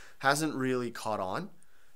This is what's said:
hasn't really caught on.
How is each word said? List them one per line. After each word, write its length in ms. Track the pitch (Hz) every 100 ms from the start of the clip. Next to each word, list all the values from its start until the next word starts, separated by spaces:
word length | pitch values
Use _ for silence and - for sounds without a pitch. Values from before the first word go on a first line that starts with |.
| - -
hasn't 340 | 135 147 156
really 360 | 135 127 123 120
caught 300 | 117 110 104
on. 300 | 95 117 202 - - - -